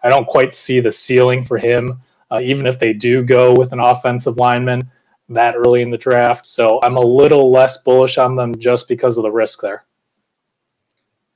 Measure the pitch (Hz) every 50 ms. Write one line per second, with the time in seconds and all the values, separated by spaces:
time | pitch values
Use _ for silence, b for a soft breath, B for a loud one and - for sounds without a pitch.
0 | - 123 135 139 120 - - 143 127 123 - - - - 127 127 120 110 - -
1 | - - 127 123 123 127 127 127 127 - 123 107 113 117 120 123 123 127 127 -
2 | _ _ _ _ _ - 127 135 127 127 135 139 135 127 127 127 123 113 110 104
3 | 120 123 123 131 123 123 127 123 127 127 123 127 127 127 135 120 120 123 123 127
4 | - 127 123 123 - 131 117 123 123 123 123 123 123 123 123 123 127 127 b b
5 | b b b b _ - 120 117 120 120 117 120 120 120 123 123 120 120 120 117
6 | - 131 123 120 120 120 120 120 - - - - 117 110 110 127 120 123 123 127
7 | 123 120 123 135 147 147 151 143 135 127 127 131 131 131 - - - 127 127 131
8 | 131 127 - 135 127 123 127 127 123 120 117 113 117 123 123 120 - - 123 120
9 | - 123 113 117 110 107 107 117 110 - - - - 98 101 - _ _ _ _
10 | _ _ _ _ _ _ _ _ _ _ _ _ _ _ _ _ _ _ _ _
11 | _ _ _ _ _ _ _